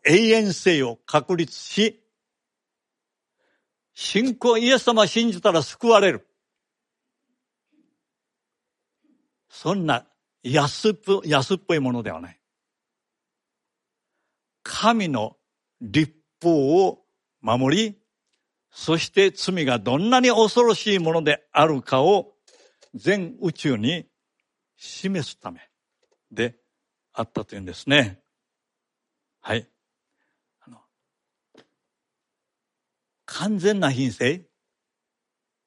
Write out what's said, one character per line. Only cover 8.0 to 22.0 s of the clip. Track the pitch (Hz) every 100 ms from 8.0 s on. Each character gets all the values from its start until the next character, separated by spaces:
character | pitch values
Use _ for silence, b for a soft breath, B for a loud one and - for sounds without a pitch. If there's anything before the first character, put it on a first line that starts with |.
| _ _ _ _ _ _ _ _ _ _ _ _ _ _ _
そ | - 156
ん | 196 156
な | 117 _ _ _ _
安 | 123 147 143 - 214
っ |
ぽ-、 | - - 196 160
安 | 143 127 185
っ |
ぽ | -
い | 160
も | 127
の | 120
で | 110
は | 82
な | 87
い。 | - _ _ _ _ _ _ _ _ _ _ _ _ _ _ _ _ _ _ _ _ _ _
神 | - - 214 226 175
の | 120 107 _ _ _ _ -
律 | 110 147 151 _ _ _
法 | 170 156 135 175 185
を | - _ _ _ _
守 | 110 120 131 185
り、 | 220 202 _ _ _ _ _ _ _
そ | - - 165
し | -
て | 202 196
罪 | - - 185
が | 135 117
ど | 110 139
ん | 220
な | 254
に | 247
恐 | 220 220 240
ろ | 233
し | 202 214
い | 190
も | 160
の | 170
で | 147 143 _
あ | 151 156
る | 139
か | -
を | 131